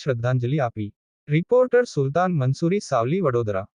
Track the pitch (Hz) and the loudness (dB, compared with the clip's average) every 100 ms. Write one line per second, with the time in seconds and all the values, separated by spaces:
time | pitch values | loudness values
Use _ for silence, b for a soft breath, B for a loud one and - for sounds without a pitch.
0 | 151 120 123 127 120 151 123 110 104 - | -4 -2 -2 -2 -2 -2 -4 -4 -10 -10
1 | _ _ - 151 180 247 254 240 247 - | _ _ -2 -2 2 2 4 2 2 0
2 | 139 160 185 170 127 135 170 202 - 127 | 0 2 0 2 0 0 0 -2 0 0
3 | 117 185 160 120 107 98 101 | 0 0 0 0 -2 -4 -6